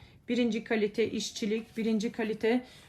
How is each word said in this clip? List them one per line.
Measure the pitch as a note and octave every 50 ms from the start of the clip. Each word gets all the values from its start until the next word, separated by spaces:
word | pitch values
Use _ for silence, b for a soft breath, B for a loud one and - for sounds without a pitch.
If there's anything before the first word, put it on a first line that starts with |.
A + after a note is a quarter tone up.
| B B B B - -
birinci | A#3+ A#3 B3 A#3+ G#3 A3+ A3+
kalite | - A#3 A3 G#3 G#3 G#3 - A3 -
işçilik, | - A3 G#3 - - - - G3+ G#3+ A3+ A3 - - -
birinci | A3 A3+ A3 G#3+ G3 A#3
kalite | A#3 - A3+ G#3+ G#3+ - - A3 A#3 B3 B3 B B B B